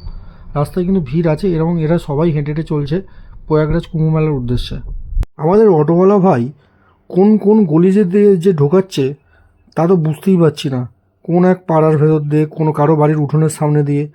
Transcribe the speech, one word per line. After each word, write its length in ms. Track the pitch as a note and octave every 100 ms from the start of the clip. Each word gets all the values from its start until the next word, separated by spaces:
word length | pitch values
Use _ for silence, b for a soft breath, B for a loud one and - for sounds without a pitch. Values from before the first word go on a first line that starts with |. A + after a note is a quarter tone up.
| - B B B B
রাস্তায় 300 | C#3+ D3 F#3+
কিন্তু 180 | F3+ F#3+
ভিড় 280 | C3 D#3+ E3
আছে, 220 | D3+ G3+
এবং 280 | D#3+ D#3+ E3+
এরা 160 | D#3 E3+
সবাই 320 | - C#3+ E3+
হেঁটে 200 | D3+ D3
হেঁটে 120 | D3+
চলছে 400 | D#3+ D3+ C#3 E3+ - b b b -
প্রয়াগরাজ 400 | D3+ D3+ E3 D#3
কুম্ভ 280 | D#3+ D#3+
মেলার 180 | D#3 D#3
উদ্দেশ্যে। 440 | C#3 A#2+ A#2+ - - - - - - - -
আমাদের 320 | D#3 G#3 A3
অটোওয়ালা 500 | D#3+ D3 E3+ F#3 G3+
ভাই 300 | F#3 C3 B2 - b b b b _
কোন 280 | F3 G#3 G#3+
কোন 280 | G3+ A3
গলি 280 | F3+ D#3 F#3
যে 120 | G3
দিয়ে 320 | F#3 G#3 G#3 F#3+
যে 160 | F#3+
ঢোকাচ্ছে 640 | E3 C#3+ F#3 F#3+ - C3+ D3 _ _ _ _ _
তা 120 | - E3+
তো 100 | F#3
বুঝতেই 400 | D#3 D3 G3 F#3
পারছি 340 | D#3+ D3 D3
না, 180 | B2+ B2 - _ _
কোন 220 | - E3+
এক 140 | F3+ F3+ -
পাড়ার 300 | D#3+ D#3 D3+
ভেতর 240 | D#3 D#3
দিয়ে, 260 | D3 D3+ D3+
কোনো 260 | D3+ D#3
কারো 240 | D3+ D3 D#3
বাড়ির 200 | D3 D#3
উঠোনের 320 | C#3+ D3+ D#3
সামনে 340 | D#3 D3+ D3
দিয়ে, 260 | C#3+ C#3+ D3